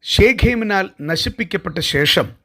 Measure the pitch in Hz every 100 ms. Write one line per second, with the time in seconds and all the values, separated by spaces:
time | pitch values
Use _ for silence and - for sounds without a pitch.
0 | - - 220 262 233 240 220 196 190 _
1 | 147 160 - - 220 196 - 156 - 139
2 | 143 - 117 -